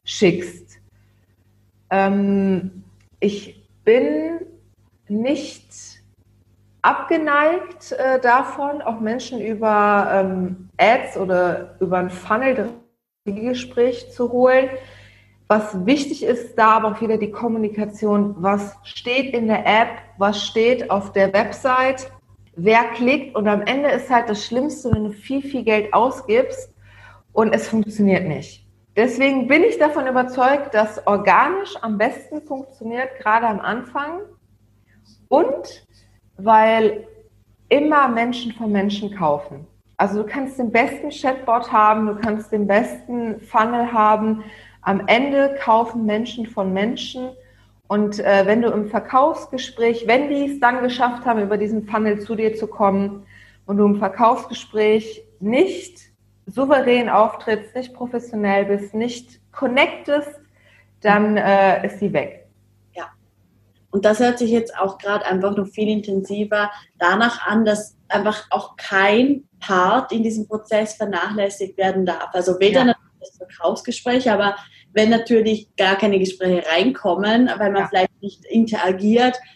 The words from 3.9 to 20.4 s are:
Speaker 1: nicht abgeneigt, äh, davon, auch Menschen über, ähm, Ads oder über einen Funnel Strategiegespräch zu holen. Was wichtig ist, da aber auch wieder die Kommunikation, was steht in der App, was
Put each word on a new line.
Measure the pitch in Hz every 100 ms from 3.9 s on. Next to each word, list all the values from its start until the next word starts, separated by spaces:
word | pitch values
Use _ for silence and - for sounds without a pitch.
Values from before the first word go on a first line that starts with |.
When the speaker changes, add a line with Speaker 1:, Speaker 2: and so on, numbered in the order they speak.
| 240 285 302 320 330 - - _ _ _ _ -
Speaker 1:
nicht | 208 240 302 - - _ - - - _ _ _ _ _ _ _ _
abgeneigt, | 202 277 - 330 311 285 302 359 - - -
äh, | - 262 262
davon, | 254 247 269 285 285 294
auch | 262 220
Menschen | 214 240 254 247
über, | 214 214 220 208 208 202 190
ähm, | 196 190 185 180 185 - -
Ads | 196 254 - -
oder | 185 180 180 170 - -
über | 185 185
einen | 180
Funnel | - - 214 262 254 214 - _ _ _ _ -
Strategiegespräch | 202 233 247 - - 240 240 -
zu | - 240
holen. | 247 254 262 262 - - - - _ _ _ -
Was | 214 214 190 180
wichtig | 285 277 -
ist, | - 240 - -
da | 220 220
aber | 214
auch | 208
wieder | 226 220
die | 208
Kommunikation, | - 233 226 214 208 208 - 208 208 202 196
was | 185 202 202 -
steht | - - 240 254 262
in | 240 220
der | 214 -
App, | 214 233 - - -
was | 202 208